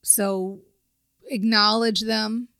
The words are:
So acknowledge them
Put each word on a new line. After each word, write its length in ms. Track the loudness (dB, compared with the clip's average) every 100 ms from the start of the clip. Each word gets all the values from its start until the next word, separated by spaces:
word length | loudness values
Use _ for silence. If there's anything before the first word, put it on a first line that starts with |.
So 580 | -2 -2 -2 -4 -6 -10 _ _ _ _ _ _ -10
acknowledge 760 | -2 2 4 4 4 2 0
them 480 | -2 -2 -2 -6 -8